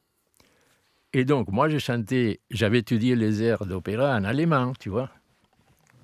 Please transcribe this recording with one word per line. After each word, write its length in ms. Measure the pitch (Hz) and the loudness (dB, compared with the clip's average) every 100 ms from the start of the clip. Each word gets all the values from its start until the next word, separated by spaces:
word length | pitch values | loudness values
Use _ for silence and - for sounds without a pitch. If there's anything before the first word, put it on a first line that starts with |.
| _ _ _ _ _ _ _ _ _ _ - | _ _ _ _ _ _ _ _ _ _ -4
Et 120 | 139 127 | 0 2
donc, 240 | 143 107 | 2 0
moi, 160 | 101 156 | 0 2
je 120 | 147 | 0
chantais, 600 | - 120 107 127 117 98 - | -2 -4 0 0 0 -2 -8
j'avais 280 | 98 107 120 | 0 2 2
étudié 360 | 104 117 123 120 | 2 0 2 2
les 260 | 107 107 | 2 2
airs 240 | 117 107 98 | 0 0 -4
d'opéra 500 | 92 98 107 143 117 | -6 -4 -2 0 0
en 80 | |
allemand, 500 | 98 139 170 143 127 131 | -2 0 2 0 0 -6
tu 100 | 101 | -6
vois. 200 | 104 135 - _ _ _ _ _ _ _ _ | -6 -6 -14 _ _ _ _ _ _ _ _